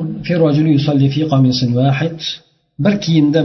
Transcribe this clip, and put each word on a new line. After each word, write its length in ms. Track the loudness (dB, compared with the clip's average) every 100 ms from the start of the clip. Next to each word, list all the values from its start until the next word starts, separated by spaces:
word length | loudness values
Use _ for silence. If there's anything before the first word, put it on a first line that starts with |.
| -4 -8
fi 140 | -4
rajuli 360 | 0 2 2 2
yusalli 360 | 2 2 2 0
fi 120 | 0
qamisin 480 | 0 2 2 2 -2
wahid. 480 | 0 0 0 -4 -6 -12 -14 _ _ _ -4
Bir 160 | -2 -2
kiyimda, 400 | 0 2 2 2